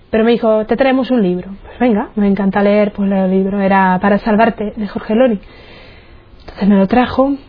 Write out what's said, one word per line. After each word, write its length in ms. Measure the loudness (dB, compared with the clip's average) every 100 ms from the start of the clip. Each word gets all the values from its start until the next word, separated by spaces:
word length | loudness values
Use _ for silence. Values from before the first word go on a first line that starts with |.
| -4
Pero 140 | 0
me 80 | 2
dijo, 340 | 2 2 0 0
"Te 100 | 0
traemos 360 | 2 0 0
un 100 | 0
libro". 280 | 0 -2 -8 -16
Pues 140 | -18 -4
venga, 300 | 0 0 -2 -2
me 100 | 0
encanta 340 | 0 0 0
leer, 300 | 2 2 0
pues 180 | -2 -2
leo 180 | 0 0
el 40 |
libro. 300 | 0 -2 -2
Era 360 | 0 2 2 0
Para 160 | 0 0
salvarte, 540 | 0 2 0 -2 -8
de 140 | -8 -8
Jorge 260 | -8 -2
Loni. 240 | 0 2 0 -8 -20 -20 -20 -20 -20 -20 -20 -20 -20
Entonces 280 | -20 -4 2
me 60 |
lo 140 | 2 4
trajo, 460 | 2 0 0 -2 -2